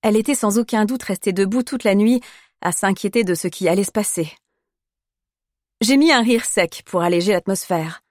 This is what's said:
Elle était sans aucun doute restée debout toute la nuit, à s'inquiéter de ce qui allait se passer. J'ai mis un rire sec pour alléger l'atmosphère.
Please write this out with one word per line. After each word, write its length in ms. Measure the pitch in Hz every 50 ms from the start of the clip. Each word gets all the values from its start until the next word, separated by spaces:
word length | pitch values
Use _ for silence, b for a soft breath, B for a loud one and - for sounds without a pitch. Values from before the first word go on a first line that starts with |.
Elle 140 | - 220 208
était 200 | 220 214 - 285
sans 220 | - - 208 202 233
aucun 260 | 233 - - 214 214
doute 180 | 208 262 254
restée 300 | - - 190 - - 202
debout 320 | 185 185 196 190 214 254 247
toute 180 | - 277 240
la 140 | - 220 196
nuit, 240 | 202 208 226 247 247 B B B B B B B _
à 100 | - 180
s'inquiéter 540 | 175 - - 196 190 - - 202 - 240 220
de 100 | 180 175
ce 140 | 160 - 180
qui 200 | - - 190 160
allait 160 | 175 196 202
se 80 | -
passer. 400 | _ 214 208 - - - 165 156 - _ _ _ _ _ _ _ _ _ _ _ _ _ _ _ _ _ _ _ _ _ _ _ _ _ _ _ _ _
J'ai 160 | 226 214 269
mis 160 | 277 294 330
un 100 | 294 254
rire 220 | 226 233 247 226 -
sec 380 | - - 208 175 165 - - -
pour 160 | - - 180
alléger 300 | 170 175 175 175 175 202
l'atmosphère. 720 | 202 180 - - 190 - - - 185 165 160 165 160 - _ _